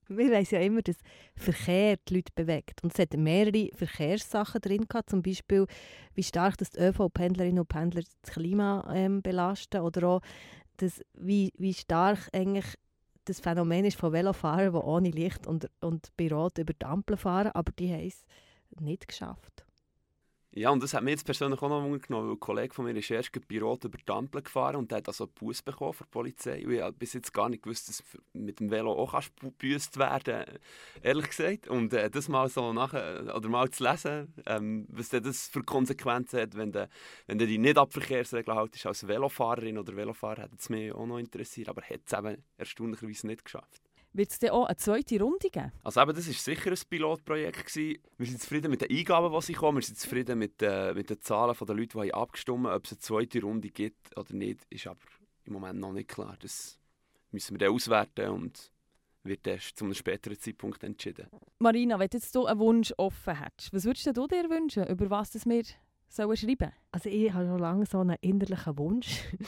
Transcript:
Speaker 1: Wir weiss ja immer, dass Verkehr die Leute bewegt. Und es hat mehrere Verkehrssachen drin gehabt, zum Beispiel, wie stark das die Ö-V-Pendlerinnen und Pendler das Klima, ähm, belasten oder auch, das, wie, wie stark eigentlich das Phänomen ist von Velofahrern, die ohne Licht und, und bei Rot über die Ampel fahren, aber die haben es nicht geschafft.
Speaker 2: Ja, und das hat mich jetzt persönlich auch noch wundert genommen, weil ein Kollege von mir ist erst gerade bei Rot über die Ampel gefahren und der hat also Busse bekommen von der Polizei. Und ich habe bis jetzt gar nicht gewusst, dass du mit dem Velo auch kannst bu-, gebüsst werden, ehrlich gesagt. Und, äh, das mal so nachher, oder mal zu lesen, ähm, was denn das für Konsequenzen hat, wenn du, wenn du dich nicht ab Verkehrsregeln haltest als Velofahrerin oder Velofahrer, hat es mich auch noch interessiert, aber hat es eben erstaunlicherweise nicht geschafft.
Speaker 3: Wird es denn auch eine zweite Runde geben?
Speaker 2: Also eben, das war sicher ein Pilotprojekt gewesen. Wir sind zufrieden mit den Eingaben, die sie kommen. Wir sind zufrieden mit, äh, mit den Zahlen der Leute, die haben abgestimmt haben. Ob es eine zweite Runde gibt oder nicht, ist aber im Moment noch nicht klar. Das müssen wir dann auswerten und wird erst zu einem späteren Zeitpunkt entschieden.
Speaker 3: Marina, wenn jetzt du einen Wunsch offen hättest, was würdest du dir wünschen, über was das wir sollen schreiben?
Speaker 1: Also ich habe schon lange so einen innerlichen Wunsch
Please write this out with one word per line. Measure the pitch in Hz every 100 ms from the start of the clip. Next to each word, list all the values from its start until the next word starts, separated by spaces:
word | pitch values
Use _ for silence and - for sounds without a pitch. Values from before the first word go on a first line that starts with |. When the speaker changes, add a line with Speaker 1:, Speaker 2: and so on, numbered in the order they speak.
| -
Speaker 1:
Wir | 202 254
weiss | 220 190
ja | 185
immer, | 190 226
dass | 185 170 - - - -
Verkehr | - - - 185 208 190 -
die | 180
Leute | -
bewegt. | - 165 151 - -
Und | 170
es | -
hat | 170
mehrere | 151 156 180 214 214 202
Verkehrssachen | - 165 - 151 208 - 214 214 226
drin | 196 208 226
gehabt, | 226 -
zum | 190
Beispiel, | 185 185 - 196 190 - - - -
wie | -
stark | - - 294 -
das | 185
die | -
Ö-V-Pendlerinnen | 180 190 185 - 175 180 180 180
und | 165
Pendler | 156 170 170 170 _
das | -
Klima, | 165 165 202 202 196 -
ähm, | 185 190 196
belasten | 185 180 180 196 - 202
oder | 170 175 175
auch, | 180 - - - - - -
das, | 185 - -
wie, | - 180 202 190 -
wie | 190
stark | 185 - 165 190 202 -
eigentlich | 190 190 196 - - _ _ _ _ -
das | 180
Phänomen | 175 170 165 175
ist | 202 -
von | 170
Velofahrern, | 165 196 190 156 170 196
die | 170
ohne | - 170 185
Licht | 156 180 - -
und, | 160 - _
und | 170 160 - -
bei | 165
Rot | 151 175 -
über | 160
die | 156 131
Ampel | 180 - 202
fahren, | 190 180 208
aber | - 165
die | - 180
haben | 160 175
es | - _ - _ _ _ -
nicht | 151 175 -
geschafft. | - - - - - - _ _ _ _ _ _ _ _
Speaker 2:
Ja, | 98 120
und | 135
das | 127
hat | 135
mich | 131
jetzt | 147 -
persönlich | - 139 135
auch | 143
noch | 147
wundert | 143 139 -
genommen, | 113 110
weil |
ein | 107
Kollege | - 110 123
von | - 120
mir | 110
ist | -
erst | 113 -
gerade | - -
bei | 107
Rot | 110 127
über | 110 -
die | -
Ampel | 101 139 143
gefahren | - 131 131 139
und | 117
der | 107
hat | -
also | - 107
Busse | - 110 117
bekommen | - 135 143
von | - -
der |
Polizei. | 117 127 - 123 139
Und | -
ich | 120
habe | 87 -
bis | 120
jetzt | 123 -
gar | 104 113
nicht | 110
gewusst, | 110 117 -
dass | -
du | - - _
mit | - 104 101
dem | 104
Velo | 110 113
auch | 85 131
kannst | 135 139 -
bu-, | 135
gebüsst | - 135 143 - 135
werden, | 135 131 - 113 - - - - - -
ehrlich | - 147 143
gesagt. | - 165 208 -
Und, | 123 113
äh, | 117 107
das | 147 147
mal | 135 131
so | 131 120
nachher, | 113 131 139 87 85 110 113
oder | 110
mal | 120 131
zu | -
lesen, | 123 - 143 147 147 - -
ähm, | 110 107 110 104
was | - 113
denn | 127
das | 123 127 -
für | 139
Konsequenzen | - 135 127 139 127 120 123 123
hat, | 107 101
wenn | 104
du, | 101 98 - - - -
wenn | 107
du | 113
dich | 107
nicht | 131 147
ab | 139
Verkehrsregeln | 151 - 127 120 117 113 110
haltest | 110 - 92
als | 98 101
Velofahrerin | 110 139 - 117 120 113 107
oder | 101
Velofahrer, | 98 107 113 107 110
hat | 107 -
es | -
mich | 110 107
auch | - 117
noch | 120
interessiert, | 120 - 107 - 107
aber | 101
hat | - - -
es |
eben | 104 104 101 - -
erstaunlicherweise | 101 - 113 104 110 104 107
nicht | 113
geschafft. | - - - - _ _ _
Speaker 3:
Wird | 196 202
es | -
denn | 233
auch | 240
eine | - -
zweite | 208 220 - 208
Runde | 226 381 381
geben? | 156 131 -
Speaker 2:
Also | - 123
eben, | 143
das | 160 165
war |
sicher | - - 160 196
ein | 180 -
Pilotprojekt | 165 156 160 - 156 160 - -
gewesen. | 156 156 - _ -
Wir | 120
sind | 123
zufrieden | - 151 156
mit | 127
den | -
Eingaben, | 147 175 170 170
die | 160
sie | 175
kommen. | 156 151 143
Wir |
sind | 113 104
zufrieden | - 123 123 117
mit, | 107 -
äh, | 104 95 95
mit | 90 95
den | 107
Zahlen | - 107 120
der | 117 107 104
Leute, | 117 110
die | 101
haben | 101
abgestimmt | 120 - - 123 120
haben. |
Ob | 92 -
es |
eine | -
zweite | - 110 120 120
Runde | 104 110 101
gibt | - 110 - - -
oder | -
nicht, | 101 101 104 -
ist | - 92
aber | - _ - _ _
im | -
Moment | 98 95 95
noch | 98
nicht | 98 101
klar. | - 101 95
Das | 98 - - - _ _ _ _ _
müssen | 101 -
wir | 98
dann | 98
auswerten | 120 113 107 104 - 101
und | 98 92 - - _ _ _ _ _
wird | 95 98 98
erst | 95 - -
zu |
einem | 101
späteren | 98 - 98 104 104
Zeitpunkt | 113 - 104 -
entschieden. | 104 - - - - 214 - -
Speaker 3:
Marina, | 233 226 240 202
wenn | 196
jetzt | 240 -
du | 254 247
einen | 208
Wunsch | 220 226 220 -
offen | 190 - - 151
hättest, | - - -
was | 196
würdest | 208 262 294
du | 240 277
dir | 359 339
wünschen, | 330 311 208 185
über | 180 196
was | 202 208
das | 220
wir | 240 233 226 - _ _ _
sollen | - 208 220
schreiben? | 214 262 151 - _
Speaker 1:
Also | 175 208
ich | 208 220
habe | 180 180
schon | 180
lange | 170 190
so | 202 190
einen | 180 170
innerlichen | 180 196 190 185 165 143
Wunsch | 156 240 - - - 180